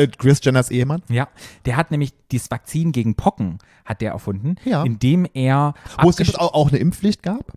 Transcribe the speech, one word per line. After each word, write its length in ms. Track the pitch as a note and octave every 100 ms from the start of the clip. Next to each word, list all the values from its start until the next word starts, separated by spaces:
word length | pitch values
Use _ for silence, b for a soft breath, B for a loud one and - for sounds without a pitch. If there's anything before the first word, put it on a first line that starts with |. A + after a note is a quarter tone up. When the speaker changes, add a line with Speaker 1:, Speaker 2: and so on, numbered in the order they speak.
Speaker 1:
äh, 40 | C#3+
Kris 320 | - B2+ C#3+
Jenners 280 | C3+ B2+ B2
Ehemann? 320 | B2 B2 D#3+ -
Speaker 2:
Ja, 200 | A#2+ C#3+ - B B
der 120 | - B2
hat 140 | E3
nämlich 220 | D3 C#3 - -
dieses 200 | B2 -
Vakzin 420 | A#2+ - D3+ E3
gegen 220 | B2+ A2
Pocken, 440 | G#2+ - - F#2+ E2+ b b
hat 160 | - A2
der 120 | G#2+
erfunden, 440 | F#2 - G2 B2+ F#3
Speaker 1:
Ja. 180 | B3+ F3+
Speaker 2:
indem 420 | D3 A2+ B2+ E3+ F3
er 400 | C3+ B2+ C3+ D3 C#3+ B B
Speaker 1:
Wo 80 | E3
es 80 | F3
Speaker 2:
abgesch- 40 |
Speaker 1:
übrigens 140 | F#3 -
auch, 180 | E3+
auch 140 | D3+ D3
eine 100 | C#3+
Impfpflicht 440 | D#3 - G3+ G#3
gab 300 | F3+ A3+ -